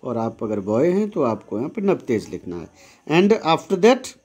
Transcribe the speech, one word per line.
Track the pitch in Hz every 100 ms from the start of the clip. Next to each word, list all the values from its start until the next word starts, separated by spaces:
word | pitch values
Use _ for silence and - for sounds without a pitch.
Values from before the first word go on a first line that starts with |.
और | 135 117
आप | 113 -
अगर | 110 104
बॉय | 95 110 165
हैं | 185 208
तो | 196
आपको | 131 107 - 104
यहाँ | 143
पर | 190
नवतेज | 196 156 - 110 82
लिखना | 87 - 87
है। | 80 _ - _ - 160
And | 196 214 156 160
after | - 190 208
that | 262 - -